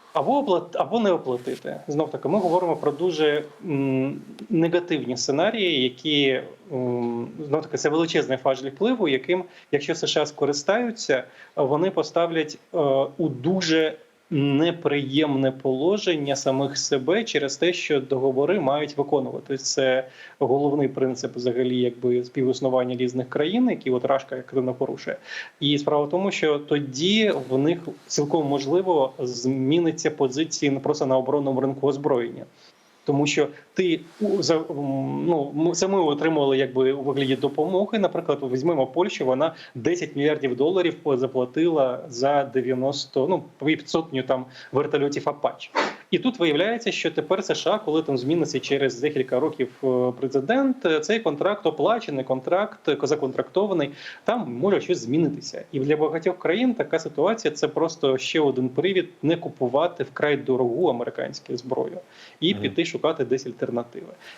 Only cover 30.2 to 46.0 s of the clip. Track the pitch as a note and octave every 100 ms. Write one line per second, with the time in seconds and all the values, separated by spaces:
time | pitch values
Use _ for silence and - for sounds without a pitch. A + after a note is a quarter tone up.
30.2 | C3+ C3 D#3+ - C#3+ C3+ D3 D3 C#3 C3
31.2 | B2+ D3 C#3 C3 C3+ C3+ C3+ C3+ D3 B2+
32.2 | A#2 - - _ - _ _ _ - C#3+
33.2 | D3 D#3 C#3+ - - - F3+ D#3 - -
34.2 | G#3 G3 C#3+ D#3+ E3 C#3+ C#3+ C3+ C3+ C#3
35.2 | D#3 D#3+ C#3 C#3+ E3+ E3 F#3+ G3 D#3 D3
36.2 | D#3 D#3 C#3 C3+ C3 B2+ C3 C#3 C3+ C#3
37.2 | C3 C3+ C#3 C#3+ D#3 F#3+ G3+ A3 F#3 E3+
38.2 | E3 C#3 C3+ C3 D#3+ D#3 B2+ E3 G3+ -
39.2 | C3 C3 D#3+ D#3+ - B2+ C3 F3 D#3 C#3+
40.2 | D3 D3+ C3+ A#2+ D3+ F#3 E3+ E3 D3+ B2+
41.2 | B2+ C3 B2 D#3 E3+ D#3 C3 B2 - A#2
42.2 | C#3 C#3+ C3 C3 A#2+ B2+ C3+ C#3+ - C3+
43.2 | C3 F3 - - D3+ D#3 - E3 D#3+ C3
44.2 | B2+ B2+ B2+ - - C3 D3+ D3 C#3+ C#3+
45.2 | D3+ C#3+ - - - - - -